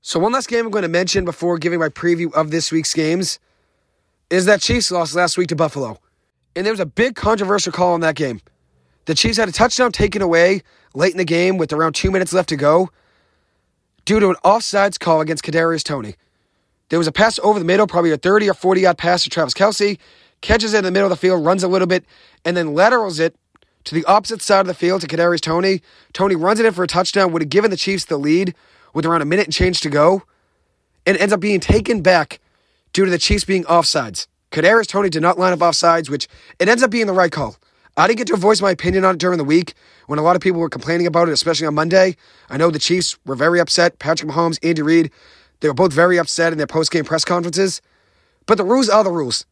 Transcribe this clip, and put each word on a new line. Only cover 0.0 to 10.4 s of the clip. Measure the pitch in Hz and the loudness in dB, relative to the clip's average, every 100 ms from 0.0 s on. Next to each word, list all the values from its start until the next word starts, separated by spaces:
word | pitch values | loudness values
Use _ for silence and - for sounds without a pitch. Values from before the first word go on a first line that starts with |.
So | - - | -4 -2
one | 202 | 0
last | 262 247 | -2 -2
game | 233 226 | -2 -2
I'm | |
gonna | 208 175 | -2 -2
mention | 175 185 196 | -2 0 -2
before | 175 156 170 170 | -4 -4 -4 -2
giving | 165 175 | -2 -2
my | 156 | -4
preview | - 170 170 170 | -2 -2 0 0
of | 143 156 | -2 -2
this | 165 - | -4 -2
week's | 160 156 | -4 -2
games | 165 156 175 180 - _ _ _ _ _ _ _ _ _ | -2 -2 -2 -4 -8 _ _ _ _ _ _ _ _ _
is | 180 185 | 0 2
that | 202 | 2
Chiefs | - 240 - | 0 -2 -2
lost | 180 160 | -4 -2
last | 160 175 - | -2 -2 -2
week | 180 | -4
to | 160 | -2
Buffalo. | 160 143 123 98 _ _ _ _ _ 170 | -2 -2 -10 -10 _ _ _ _ _ -6
And | 196 | -4
there | |
was | 220 | -4
a | 165 | -6
big | - 247 233 | -2 -2 0
controversial | 208 220 196 202 180 | -2 0 0 0 -2
call | 165 180 | 0 0
in | 170 | 2
that | 165 151 | 0 -2
game. | 143 110 _ _ _ _ _ _ - | -6 -6 _ _ _ _ _ _ -4
The | 151 | 0
Chiefs | 226 226 | 0 0
had | 214 | -2
a | |
touchdown | - 233 - 247 | 2 0 2 0
taken | - 208 202 | 0 -2 0
away | 185 165 | 0 4